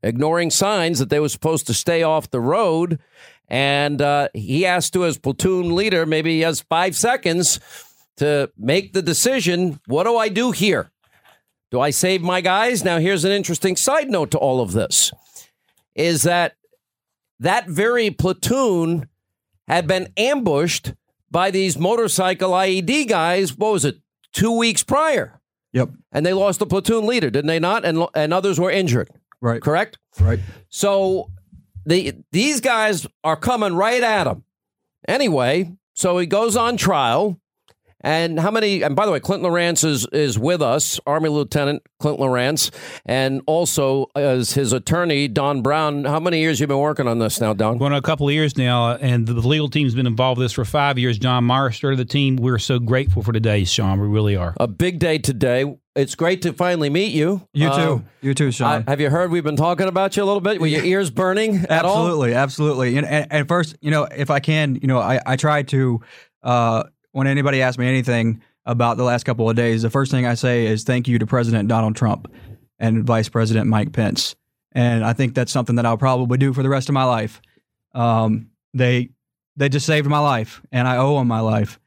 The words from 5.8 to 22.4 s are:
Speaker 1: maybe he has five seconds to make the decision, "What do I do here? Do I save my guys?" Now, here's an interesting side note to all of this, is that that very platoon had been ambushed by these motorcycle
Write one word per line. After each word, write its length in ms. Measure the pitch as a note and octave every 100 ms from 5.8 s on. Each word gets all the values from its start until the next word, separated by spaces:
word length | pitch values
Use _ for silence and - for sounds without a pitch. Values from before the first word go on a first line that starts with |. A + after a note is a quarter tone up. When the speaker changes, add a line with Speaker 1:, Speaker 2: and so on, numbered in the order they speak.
| G#3+ F#3 D#3+
Speaker 1:
maybe 300 | D#3 D#3+ D#3+
he 40 |
has 220 | D#3+ D3+
five 340 | - E3 G#3 D3
seconds 640 | A#3 C4 F#3 E3+ F3 - - - - _ _ -
to 340 | C#3+ D3 C#3 _
make 360 | A2 E3+ G3
the 100 | F#3+
decision, 800 | E3+ D#3+ A#3+ C4+ E3+ F3 F3+ D3 -
"What 180 | C3+
do 120 | G3 A#3
I 120 | A3
do 240 | F#3+ B3
here? 400 | G#3 G#3 D3+ - _ _ _ _ _ _ _ _
Do 100 | B2
I 100 | C#3+
save 320 | C3+ F#3 F#3+
my 180 | F3 F3+
guys?" 440 | F#3 F#3+ A#3 A#3+
Now, 140 | E3+ E3+
here's 260 | E3 G3
an 80 | E3+
interesting 440 | G3+ F#3+ E3+ F#3+ F#3
side 340 | - D4 C#4+
note 200 | G3+ C#3
to 60 | -
all 220 | C3+ B2+
of 120 | A2
this, 380 | F#2 G2+ - - - _ - - _ _ _ _
is 280 | - E3 D#3+
that 300 | B2 F3 E3+ _ _ _ _ _ _ _ _ _
that 260 | B2+ G#3+ F3+
very 440 | E3 G#3+ A#3+ A3
platoon 1000 | - F3+ F#3 - A#3+ B3 F3+ E3 E3+ C3+ _ _ _ _ _ -
had 200 | E3 D#3+
been 260 | F#3 - -
ambushed 760 | A#3 D4 A3 C#3+ E3+ - - - _ _ _
by 200 | E3 F#3+
these 280 | F#3+ F#3+ C3
motorcycle 760 | F3 A#3 A3+ - F#3 F#3